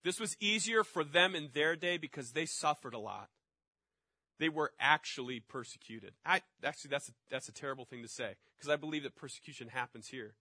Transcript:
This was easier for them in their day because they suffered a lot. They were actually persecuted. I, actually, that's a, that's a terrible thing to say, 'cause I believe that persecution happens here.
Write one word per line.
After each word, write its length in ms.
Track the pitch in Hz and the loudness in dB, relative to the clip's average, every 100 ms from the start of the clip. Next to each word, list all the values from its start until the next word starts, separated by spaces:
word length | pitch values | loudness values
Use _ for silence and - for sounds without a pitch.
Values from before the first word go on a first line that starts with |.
This 160 | 226 208 | -2 -2
was 160 | 214 - | -4 0
easier 460 | 208 214 180 226 | 2 2 4 4
for 180 | 214 175 | 4 0
them 320 | 147 165 185 | 4 6 6
in 160 | 180 147 | 2 -2
their 220 | 135 156 165 | 2 2 2
day 200 | 175 175 | 0 0
because 360 | 151 151 120 | -4 -8 -4
they 120 | 139 | -2
suffered 480 | 160 - 151 147 131 | -2 0 0 0 -4
a 60 | 117 | -8
lot. 320 | 104 98 101 _ _ _ _ _ _ _ _ _ _ _ | -8 -8 -12 _ _ _ _ _ _ _ _ _ _ _
They 100 | 160 | 0
were 240 | 156 151 - | 2 -2 4
actually 640 | 139 151 - - 123 123 | 6 6 4 -6 -6 -6
persecuted. 760 | 104 131 117 - - 113 - _ | -6 -10 -10 -14 -12 -12 -12 _
I, 180 | 156 190 _ _ | 2 2 _ _
actually, 280 | 143 139 143 | -4 -4 -2
that's 180 | 143 - | -2 -2
a, 40 | - _ | -18 _
that's 200 | 131 - | -6 -6
a 40 | |
terrible 320 | - 143 135 | -6 -6 -6
thing 180 | 123 123 | -8 -12
to 60 | 117 | -12
say, 280 | - 113 90 _ _ | -6 -6 -6 _ _
'cause 100 | 139 | 0
I 80 | 147 | 0
believe 260 | 156 156 | 2 -4
that 140 | 135 - | -4 -10
persecution 520 | 143 - - 139 117 | -14 -14 -14 -14 -6
happens 400 | 127 123 117 - | -4 -4 -8 -12
here. 280 | 131 107 107 | -10 -10 -14